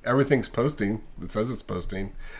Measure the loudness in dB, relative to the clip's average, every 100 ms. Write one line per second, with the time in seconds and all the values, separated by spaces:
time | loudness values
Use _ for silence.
0 | 2 4 6 4 4 2 0 2 0 0
1 | -4 -10 -6 -2 -2 -2 -4 -4 -4 -4
2 | -4 -6 -12 -12